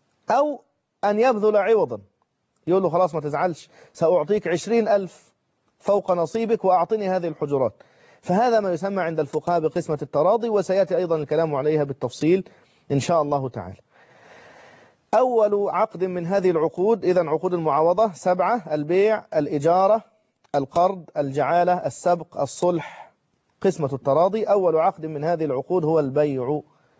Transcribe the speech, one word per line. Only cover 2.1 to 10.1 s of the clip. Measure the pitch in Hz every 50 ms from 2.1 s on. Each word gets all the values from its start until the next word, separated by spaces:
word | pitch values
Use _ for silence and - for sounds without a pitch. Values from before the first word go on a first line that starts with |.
| _ _ _ _ _ _ _ _ _ _ -
يقول | 160 175 190 190
له: | 170
"خلاص، | 147 175 185 170 156
ما | 160
تزعلش، | 147 151 143 143 170 185 160 - - _ _ - - - _
سأعطيك | - 165 160 180 175 151 151 208 214 - 165
عشرين | 175 165 - 196 233 233 214 -
ألف | 202 202 190 175 - - _ _ _ _ _ _ _ _ _ _ _ _
فوق | - - 202 202 190 -
نصيبك | 185 175 165 156 - 226 226 208 226 214 -
وأعطني | 190 - - 170 - 226 220 208 190
هذه | 185 185 170 170
الحجرات." | 151 - 156 143 143 139 131 110 - _ - _ _ _ _ _ _ _
فهذا | - - 180 196 240 254 226 220
ما | 208 190 175
يسمى | 151 175 196 202 190 175
عند | 165 165 156
الفقهاء | 151 139 - 156 - - 175 170
بقسمة | 156 156 - 175 165 - 160 143 151
التراضي، | -